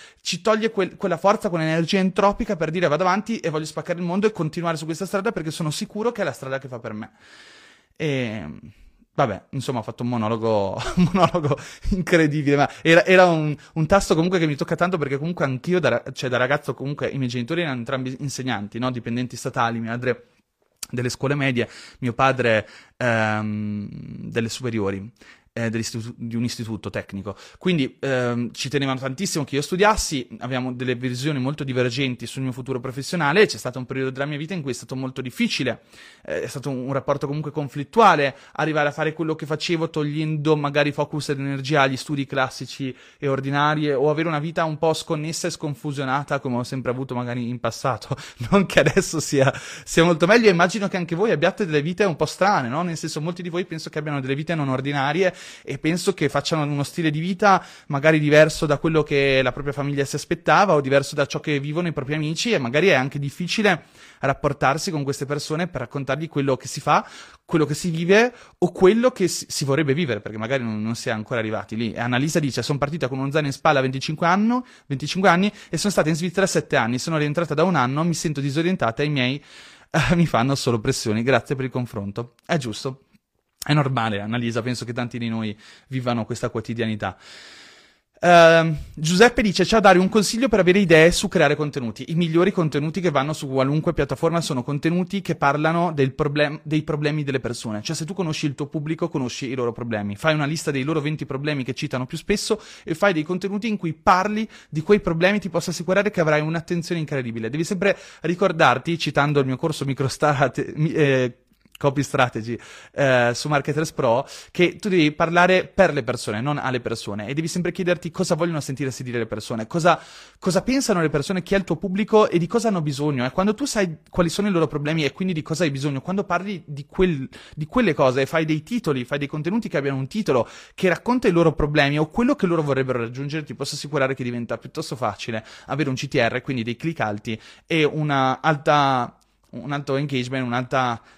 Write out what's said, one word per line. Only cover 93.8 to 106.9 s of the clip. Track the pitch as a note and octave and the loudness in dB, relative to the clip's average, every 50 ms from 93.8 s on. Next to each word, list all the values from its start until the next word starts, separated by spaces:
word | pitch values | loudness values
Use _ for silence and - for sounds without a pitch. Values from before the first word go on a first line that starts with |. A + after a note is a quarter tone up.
| D3+ F3 D#3+ | 0 0 0
piattaforma | - C#3+ C3 C#3 - - E3 E3 E3+ | 0 -2 -2 -2 -2 -2 0 0 0
sono | D#3+ - D3 B2+ A#2 | -2 -2 -4 -4 -4
contenuti | - C#3+ C#3+ - E3 E3+ F3+ F#3 F3+ G3 G3 | -4 -4 -2 0 0 0 0 0 -2 -4 -4
che | F3+ - D#3+ | -4 -4 -2
parlano | - D3 C#3 C#3+ D3 D3+ D#3+ E3 E3+ F3 F3 D#3+ | 0 2 2 2 2 2 0 2 2 0 0 0
del | C#3 C3+ C3+ C3+ | 2 0 0 0
problem-, | - D3+ D3 C#3+ C#3+ D3 D3 D3+ - - | 0 -2 0 0 0 0 0 -2 -6 -6
dei | D3 D#3 D3+ - | -4 -2 -2 -2
problemi | - D#3 D3 D3+ D3 D3+ D#3 D3 | -2 -4 -2 -2 -2 -2 -2 -2
delle | C#3 C3 B2+ | -2 -2 -2
persone. | A2+ A2+ A#2 - - A#2+ G#2+ G#2 G#2+ | -4 -4 -8 -6 -6 -6 -6 -6 -6
Cioè, | - D#3+ | -6 -6
se | - E3 | -6 -6
tu | D3+ G3 | -6 -6
conosci | G3 F#3 D#3 D3+ - - | -4 -4 -4 -4 -2 -4
il | D3+ C3 | -4 -4
tuo | - D3+ | -4 -8
pubblico, | C3+ - D#3+ C#3+ D#3 D#3+ - F3 E3 | -6 -6 -6 -6 -6 -4 -4 -4 -4
conosci | - D3+ B2+ A#2+ - - C#3+ A#2 | -4 -4 -4 -4 -6 -6 -8 -6
i | B2+ | -4
loro | B2+ B2 A#2+ A2 | -2 -2 -4 -4
problemi. | - A#2+ A#2+ A2+ G#2+ G#2 G2+ G2+ | -4 -6 -4 -4 -4 -4 -4 -6
Fai | G2+ - D#3+ D#3 | -2 0 0 0
una | D3+ D3 | 0 0
lista | C#3 D#3+ D#3+ - E3 | -2 -4 -4 -4 -4
dei | C#3+ C3+ C3 | -4 -2 -2
loro | D3 E3 D#3 | -2 -2 -2
venti | C#3 D3+ D#3 D3 C#3+ | -2 -2 -4 -6 -6
problemi | A#2+ C#3 C3 C#3+ D3+ D3+ C#3 B2+ | -6 -8 -6 -4 -4 -4 -4 -4
che | B2+ B2+ | -6 -6
citano | - - C#3 - B2+ B2+ | -6 -6 -6 -4 -4 -6
più | - - | -6 -8
spesso | D#3 - - G#3 G3+ - - - - - - - - - | -6 -4 -2 -2 -2 0 -2 -4 -4 -4 -8 -20 -12 -8
e | - D#3+ | -6 -2
fai | - - G3+ F#3 | 2 2 2 2
dei | D#3 D3 | 2 -2
contenuti | D3+ F3+ F3+ G3 G3 G3 G#3 G#3 | -4 -4 -4 -4 -4 -4 -4 -4
in | A#3 G#3 G3 | -4 -4 -4
cui | - E3 D3+ | -4 -6 -6
parli | - - G#3 F#3 F3+ F#3+ G#3 G#3+ G#3+ A3 - - - - _ | 0 2 4 4 4 4 0 -2 -4 -4 -6 -8 -14 -16 _
di | - D#3 D#3 | -6 -2 2
quei | - G#3 G#3 | 4 4 4
problemi, | - F3+ E3 D#3+ F3 F#3 G#3 G#3 | 4 2 0 2 2 2 2 2
ti | - F#3+ | 0 -2
posso | - E3+ - F#3+ | -2 -4 -2 -4
assicurare | D#3+ - E3+ D#3+ F#3 G3 G3+ G#3 G#3 | -4 -4 -2 0 2 2 2 2 2
che | F#3 | 0
avrai | E3 D#3 D3+ D3+ | 2 2 2 2
un'attenzione | D3+ D#3 E3 E3 D3+ - F3+ E3+ D#3+ - | 2 0 -2 -4 -4 -4 -4 -4 -2 -2